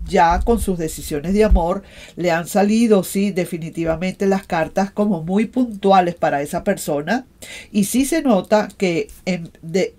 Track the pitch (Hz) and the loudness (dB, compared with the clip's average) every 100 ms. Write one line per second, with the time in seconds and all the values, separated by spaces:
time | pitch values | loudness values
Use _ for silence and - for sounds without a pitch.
0 | 165 185 170 180 - 233 - 175 160 - | -2 2 4 2 0 0 0 -4 -4 -8
1 | - 151 156 202 214 185 170 190 - - | -8 -6 -2 2 4 4 2 -2 -8 -20
2 | - - 175 165 160 196 202 220 233 202 | -16 -6 -2 0 0 0 2 4 4 2
3 | 170 196 202 180 170 170 160 156 165 160 | 2 -2 -2 -2 -4 -6 -8 -6 -4 -2
4 | 185 180 196 196 - 170 160 - 196 - | -4 -2 0 0 0 -2 -2 -2 -2 0
5 | 208 175 160 190 226 - 247 202 196 190 | 0 0 0 0 0 0 -2 0 4 4
6 | 175 170 160 143 143 175 208 190 - 139 | 4 0 0 0 -2 -4 -2 -4 -2 -4
7 | 151 240 - - - - - 208 196 240 | -2 -4 -6 -20 -18 -18 -6 -2 0 0
8 | 277 330 294 196 180 214 196 - 185 165 | 0 0 2 2 2 0 0 -2 -2 -2
9 | - - - 180 165 - 165 165 180 | -4 -8 -6 -6 -6 -16 -6 -2 -2